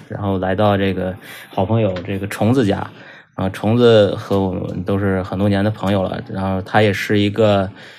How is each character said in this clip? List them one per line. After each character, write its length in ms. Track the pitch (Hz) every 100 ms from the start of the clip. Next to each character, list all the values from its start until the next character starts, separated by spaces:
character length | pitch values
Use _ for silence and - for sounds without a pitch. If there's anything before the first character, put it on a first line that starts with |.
| -
然 120 | -
后 160 | 101 95
来 160 | 92
到 220 | 95 104 101
这 180 | 98
个 220 | 92 92 92 - - -
好 160 | -
朋 160 | 98 113
友 140 | 107 90 87
这 140 | 98
个 80 | 98
虫 260 | - 107
子 120 | 131 107
家。 200 | 95 - - - - - -
然 100 | 95
后 20 |
虫 260 | 92 104 117
子 360 | 120 110 101 -
和 240 | - 98
我 100 | 98
们 320 | 90 87 87
都 160 | 90 98
是 240 | 101 95
很 160 | 90 95
多 80 | 104
年 160 | 98
的 80 | 101
朋 220 | 107 95
友 100 | 101
了， 180 | 92 92 -
然 140 | 95
后 180 | 95 95
他 180 | 95 110
也 100 | 107
是 260 | 95 - 107
一 120 | 101
个， 420 | 101 110 101 95 98 -